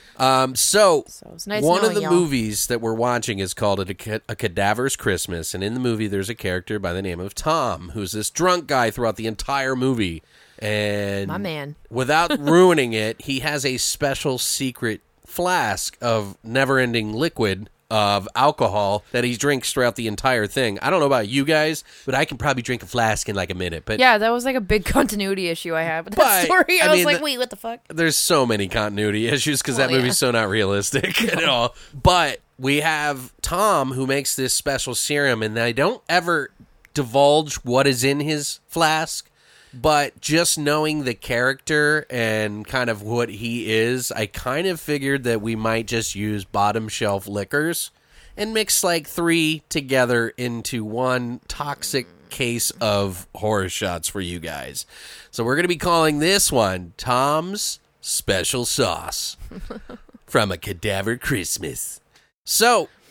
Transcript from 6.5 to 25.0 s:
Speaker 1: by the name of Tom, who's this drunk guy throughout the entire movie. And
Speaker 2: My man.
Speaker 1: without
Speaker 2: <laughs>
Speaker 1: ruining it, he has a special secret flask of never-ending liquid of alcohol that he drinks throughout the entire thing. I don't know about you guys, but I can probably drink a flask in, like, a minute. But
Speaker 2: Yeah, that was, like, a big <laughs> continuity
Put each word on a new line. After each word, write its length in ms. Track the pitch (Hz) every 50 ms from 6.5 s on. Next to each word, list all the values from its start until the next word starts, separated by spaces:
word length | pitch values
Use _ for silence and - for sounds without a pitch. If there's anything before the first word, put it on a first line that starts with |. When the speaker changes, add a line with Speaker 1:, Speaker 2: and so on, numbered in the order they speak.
| 90 92 - - 107 104
Speaker 1:
by 140 | 95 87
the 100 | 87 95
name 160 | 95 92 85 87
of 160 | 95 101 -
Tom, 560 | - - 156 160 160 131 113 85 76 90 82 101
who's 180 | 110 98 87
this 180 | 107 107 104 -
drunk 380 | - 160 170 180 180 175 139 147
guy 220 | 143 127 120 110
throughout 240 | - 123 120 110 101
the 100 | 117 110
entire 480 | 113 107 - - - 139 139 131 131 131
movie. 480 | 127 127 135 127 113 98 85 82 - - _ _ - - _ _ -
And 680 | 107 107 107 104 104 104 104 104 101 101 101 98 98
Speaker 2:
My 120 | - 160 196
man. 360 | 202 175 156 147 143 147 151 - - -
Speaker 1:
without 480 | 113 127 127 131 151 165 175 277 294 151
Speaker 2:
<laughs> 0 |
Speaker 1:
ruining 540 | 143 147 165 180 185 180 170 147 127 117
it, 300 | 113 107 107 110 113 -
he 180 | - 143 135 127
has 260 | 147 151 151 143 135
a 100 | 135 127 123
special 600 | - - - - 147 135 135 - - 147 127 120
secret 640 | - - - - 139 127 120 - 123 110 104 - _ _ _ _ -
flask 720 | - - - 175 180 185 165 123 107 95 - - - - -
of 380 | 123 120 113 107 101 98 95 - -
never-ending 680 | 110 120 135 135 127 135 131 127 120 120 113 107 107
liquid 580 | 107 120 160 165 - - 110 101 95 95 104 - _ _ _ -
of 380 | 110 107 104 101 101 98 98 113 -
alcohol 640 | 117 135 151 147 - 127 98 98 104 101 98 104 104 - -
that 140 | - 120 120
he 120 | 123 120
drinks 360 | - 139 147 139 123 - -
throughout 240 | - 135 123 120 -
the 100 | - 113
entire 400 | 107 104 - - 131 127 113 104
thing. 320 | 101 - 139 127 110 98 -
I 100 | - 143
don't 100 | 190 170
know 60 | 147
about 200 | 139 135 120 104 101
you 160 | 131 139 139
guys, 380 | 156 160 151 151 160 156 - - - - - -
but 80 | 131 131
I 100 | 135 156
can 120 | - 143
probably 260 | 113 131 147 131 127
drink 220 | 113 - 123 113 98
a 20 |
flask 420 | - - 120 113 110 104 - - 110
in, 60 | 101
like, 160 | 95 90 87
a 40 | 90
minute. 280 | 90 90 85 82 78 -
But 140 | - 107 -
Speaker 2:
Yeah, 200 | 254 254 220 208
that 100 | 220 226
was, 140 | 240 247 240
like, 100 | 269 254
a 60 | 254
big 240 | 190 180 214 208 -
<laughs> 120 | - -
continuity 520 | 285